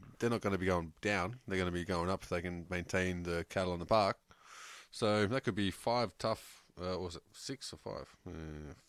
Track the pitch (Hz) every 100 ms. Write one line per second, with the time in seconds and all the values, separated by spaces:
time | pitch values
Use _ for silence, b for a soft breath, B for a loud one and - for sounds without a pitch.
0 | - - 117 117 104 95 92 90 82 -
1 | 104 101 87 - - 95 90 87 85 87
2 | 87 95 - 87 90 87 82 90 90 95
3 | 92 87 87 85 82 98 92 87 82 113
4 | 98 - _ B B B B B B -
5 | 110 104 101 131 - 98 98 - - 123
6 | 110 - 113 110 - - - - 90 90
7 | 90 85 - - - 135 - - - 98
8 | - - 90 82 78 76 76 65